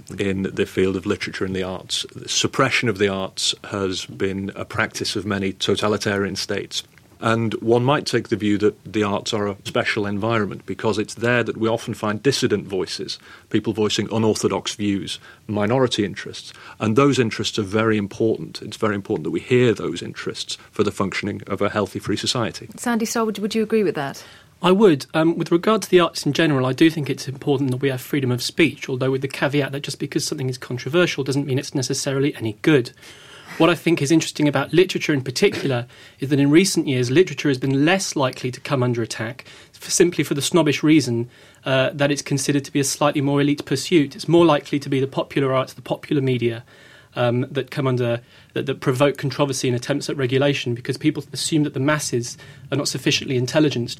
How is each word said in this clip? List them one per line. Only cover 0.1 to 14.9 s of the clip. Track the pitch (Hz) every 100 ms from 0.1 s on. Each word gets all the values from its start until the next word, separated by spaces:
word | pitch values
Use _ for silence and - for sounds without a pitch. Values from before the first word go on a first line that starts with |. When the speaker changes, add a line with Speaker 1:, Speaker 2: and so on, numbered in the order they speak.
| 95
Speaker 1:
in | 98 95
the | 95 - 98
field | - 95 95
of |
literature | 101 95 - -
and | 95
the | 92
arts. | 92 92 - - -
The | - -
suppression | - 113 - 131 - 120
of | 98
the | 101
arts | 95 95 - - -
has | - 101 95 92 -
been | - 98 95 98 95
a |
practice | 95 - 107 - - 107
of | 98
many | 98 95
totalitarian | 92 - 101 107 104 107 101 98
states. | 98 - 98 - - - - _ -
And | 113 113 113 -
one | 117 120
might | 123 147
take | - 120 -
the | 107
view | 104 101
that | 104 -
the | - 107
arts | 101 101 -
are | 110 104
a | 98
special | - 123 110 113 101
environment | 101 110 113 98 - -
because | 92 113 101
it's | 101
there | - 117 123
that | 107 104
we | 110
often | 117 -
find | 104 107 107
dissident | 143 127 120 101 -
voices, | 95 - - - - - - -
people | 110 113
voicing | 107 104 - 104
unorthodox | 110 110 98 107 92 -
views, | - 104